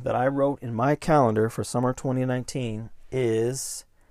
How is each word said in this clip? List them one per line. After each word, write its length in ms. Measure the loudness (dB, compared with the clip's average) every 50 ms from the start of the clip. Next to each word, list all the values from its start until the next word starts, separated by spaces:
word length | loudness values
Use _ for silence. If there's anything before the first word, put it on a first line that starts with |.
| -4
that 120 | -2 0
I 120 | 2 2
wrote 360 | 2 2 2 0 0 0 -2 -6
in 120 | -6 -2
my 200 | 0 2 2 2
calendar 540 | 2 2 4 6 6 6 6 6 4 2 0
for 160 | 0 -4 -6
summer 280 | -2 -2 0 0 0 -2
twenty 320 | -2 -2 -2 -2 -2 0
nineteen 640 | -2 -2 -4 -4 -6 -6 -6 -4 -4 -6 -6 -8 -10 -14 -16 -14 -6
is 760 | -2 0 0 2 2 2 2 0 -2 -4 -8 -10 -10 -12 -14 _ _ _ _ _